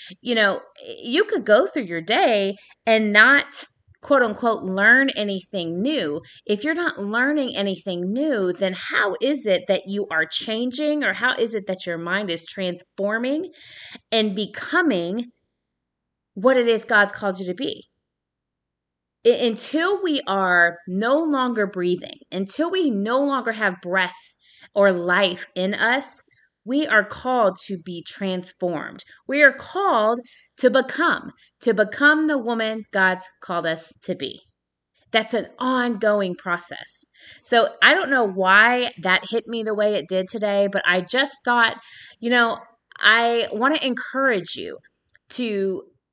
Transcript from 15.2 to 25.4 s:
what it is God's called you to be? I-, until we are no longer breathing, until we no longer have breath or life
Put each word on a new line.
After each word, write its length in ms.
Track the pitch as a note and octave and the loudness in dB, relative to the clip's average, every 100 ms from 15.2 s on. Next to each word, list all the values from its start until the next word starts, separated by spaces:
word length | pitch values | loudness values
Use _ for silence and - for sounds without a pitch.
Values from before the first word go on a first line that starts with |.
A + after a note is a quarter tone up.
| B3 _ _ _ _ _ _ _ _ _ _ G3+ | -8 _ _ _ _ _ _ _ _ _ _ 0
what 200 | A#3 C4 | 2 4
it 140 | A#3 | 4
is 160 | A3 - | 0 2
God's 260 | G#3+ G3 | 2 2
called 260 | - G3+ F#3+ | 0 -6 -4
you 100 | F3+ | -8
to 60 | |
be? 300 | F3+ C#4 - - _ _ _ _ _ _ _ _ _ _ _ _ _ A3+ | -6 -8 -10 -16 _ _ _ _ _ _ _ _ _ _ _ _ _ 2
I-, 60 | |
until 680 | A#3 A#3 A3 - D#4 F4 G4+ | 2 0 -2 -4 -2 0 0
we 200 | F#4 C#4+ - | -2 -2 -2
are 520 | G3 F#3 F3 E3+ E3+ - | -2 2 4 4 2 -6
no 300 | F#3 A3+ C#4+ | -4 0 0
longer 500 | E4 C#4 B3+ A3 G3 | 0 0 0 0 -2
breathing, 520 | F#3 F3 F3+ - - - | -2 -2 -2 -6 -18 -10
until 400 | F#3 G3 - E4+ | -8 -6 -4 -2
we 180 | F#4+ D#4 | 0 0
no 300 | G3+ G#3 C4 | 0 -2 0
longer 320 | C#4+ C4+ B3 | 0 -2 -4
have 300 | G#3+ G#3 F#3 | -2 -4 -4
breath 340 | F3 F#3+ F3+ - _ _ _ _ - | -2 -2 -2 -6 _ _ _ _ -6
or 200 | G3+ G3+ | 4 4
life 560 | F3+ F3 F3+ G3 F3+ | 4 0 2 2 0